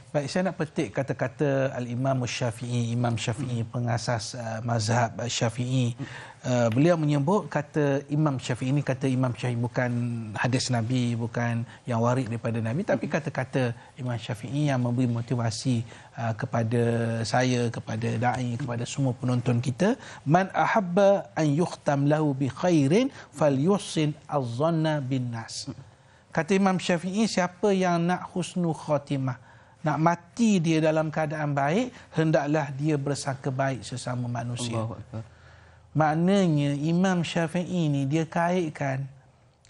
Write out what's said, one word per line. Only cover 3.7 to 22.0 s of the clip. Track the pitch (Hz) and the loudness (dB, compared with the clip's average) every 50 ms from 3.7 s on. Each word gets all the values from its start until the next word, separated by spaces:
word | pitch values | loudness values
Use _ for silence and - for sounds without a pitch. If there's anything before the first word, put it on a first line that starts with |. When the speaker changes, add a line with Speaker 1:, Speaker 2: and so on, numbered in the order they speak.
Speaker 1:
pengasas, | - 123 120 120 117 113 - - 123 113 - - - | -4 -4 -2 0 -2 -2 -2 -2 -2 -2 -4 -6 -8
uh, | 123 117 113 110 113 | -8 -8 -8 -6 -6
mazhab | 120 117 117 117 107 107 117 120 120 113 - - 123 | -2 -2 0 0 2 2 2 2 2 0 -2 -4 -6
Syafi'i. | 113 - - 120 117 - - 123 127 127 131 123 120 120 - 135 - - - - - - - - | -4 -2 -2 -2 -2 0 -2 -4 -2 0 0 0 0 -2 -4 -8 -10 -10 -12 -16 -18 -16 -10 -4
Uh, | 131 123 123 120 117 | 0 2 4 4 4
beliau | 110 127 147 170 175 | 4 4 6 6 6
menyebut | 160 156 147 147 143 139 151 196 214 147 - | 4 2 2 2 2 2 2 2 0 0 -2
kata | - 151 147 - - 156 147 143 139 135 - - | -4 -4 -4 -2 -2 0 2 2 2 0 -2 -2
Imam | 143 147 156 151 135 | 0 2 2 2 0
Syafi'i | 131 - - 127 - 131 131 | -2 -2 -4 -4 -2 -2 0
ni, | 135 147 - | 0 0 0
kata | - 131 - - 135 | 0 -2 0 0 0
Imam | 127 127 131 127 | 2 2 2 0
Syafi'i | 117 - - 127 120 117 | -2 -2 -4 -4 -2 -2
bukan | 120 120 - - 127 123 120 120 120 120 117 117 113 107 101 | -2 -2 -2 -2 -2 0 0 -2 -2 -2 -4 -6 -6 -8 -4
hadis | - - 127 120 127 - - | -2 0 0 0 0 0 0
Nabi, | 123 120 113 117 127 127 123 120 117 | 0 0 0 0 0 0 0 0 0
bukan | 113 120 113 - 117 120 120 117 117 117 - - - - | -2 -4 -4 -4 -2 -2 -2 -2 -2 -4 -6 -10 -12 -6
yang | - 120 113 | -4 -2 0
warid | 117 120 123 131 127 104 | 2 2 2 0 0 -2
daripada | 117 113 - 117 110 117 | -4 -6 -4 -4 -2 -2
Nabi, | 110 113 117 160 208 | -2 -2 -2 -2 0
tapi | - - - - 139 | 0 0 0 0 -2
Speaker 2:
Hmm. | - | -2
Speaker 1:
kata-kata | 165 - - - - 127 - - 139 127 120 117 - - - - | -2 -2 -2 -4 -4 -4 -2 0 0 0 0 -2 -6 -12 -18 -14
Imam | - 127 123 120 | -8 -6 -4 -4
Syafi'i | 113 - - 113 - - 110 131 143 151 143 | -4 -4 -6 -8 -8 -6 -4 -2 0 0 2
yang | 139 123 | 2 2
memberi | 123 120 120 123 127 120 | 2 0 2 2 2 2
motivasi, | 117 117 117 - 127 120 117 113 101 - - 135 123 113 110 - - - - - - | 0 -2 -2 -2 -2 0 0 0 -2 -2 0 0 0 0 -2 -4 -10 -20 -20 -18 -10
uh, | - 117 113 113 | -6 -4 -4 -2
kepada | - 135 131 - 117 117 110 120 120 117 117 117 117 117 117 113 113 113 | -2 -4 -4 -2 0 0 2 2 2 2 2 2 2 0 0 -2 -2 -2
saya, | - - 127 127 127 127 120 120 117 | 0 2 2 2 2 2 2 0 0
kepada | 113 123 - - 113 110 113 117 117 113 | -2 -4 -6 -6 -6 -4 -2 -2 -2 0
Da'i, | 120 123 123 123 127 120 120 | 0 0 0 0 -2 -4 -4
kepada | 117 147 120 120 117 120 | -4 -4 -4 -4 -4 -6
semua | - - - 139 131 117 | -4 -2 0 0 0 0
penonton | - - 127 127 123 120 - 120 120 | 0 0 0 0 0 2 2 2 2
kita, | 123 135 123 - 180 208 262 - - - - - - | 0 0 0 2 2 2 2 0 -4 -12 -18 -6 0
"Man | 135 156 180 196 185 - | 4 4 4 4 4 0
ahabba | 185 156 - - 226 196 175 175 202 202 196 202 185 - - - | 0 0 2 2 0 0 2 2 4 6 6 6 4 2 -2 -2
an | - 160 151 | 0 2 2
yukhtam | 139 151 170 - - - - - 147 139 | 2 2 0 0 -4 -4 -2 0 2 2